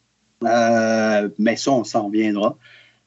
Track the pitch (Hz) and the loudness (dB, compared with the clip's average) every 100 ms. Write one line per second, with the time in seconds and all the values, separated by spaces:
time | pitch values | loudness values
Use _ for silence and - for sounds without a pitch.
0 | _ _ _ - 117 117 117 117 113 110 | _ _ _ -6 0 2 2 2 2 0
1 | 110 104 101 95 110 113 - 131 104 113 | 0 0 -2 -2 -2 0 0 0 0 -4
2 | 104 107 110 101 110 - - - _ _ | -2 0 0 0 -2 -4 -14 -20 _ _